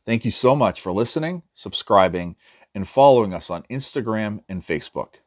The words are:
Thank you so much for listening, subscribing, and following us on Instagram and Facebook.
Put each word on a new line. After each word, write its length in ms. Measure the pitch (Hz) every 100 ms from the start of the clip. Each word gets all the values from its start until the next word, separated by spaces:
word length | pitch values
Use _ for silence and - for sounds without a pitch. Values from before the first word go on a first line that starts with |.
| -
Thank 180 | 113
you 60 | 113
so 260 | - 123 143
much 240 | 107 -
for 100 | 92
listening, 500 | 95 123 160 160 180 -
subscribing, 840 | - 98 - - 101 92 87 87 - _ _ _
and 140 | 98 92
following 460 | - 143 123 104
us 160 | 87 -
on 140 | 85
Instagram 800 | - 131 - 131 113 110 107 104 -
and 180 | 92 -
Facebook. 500 | 78 - 69 - _